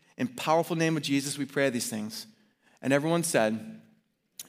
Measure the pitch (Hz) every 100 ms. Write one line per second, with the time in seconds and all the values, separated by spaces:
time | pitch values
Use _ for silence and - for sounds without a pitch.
0 | _ - 120 - 160 165 165 165 160 156
1 | 156 139 139 143 - 147 139 123 - 110
2 | 107 - - _ _ _ _ _ 131 143
3 | 156 170 165 131 110 110 - - - _
4 | _ _ _ -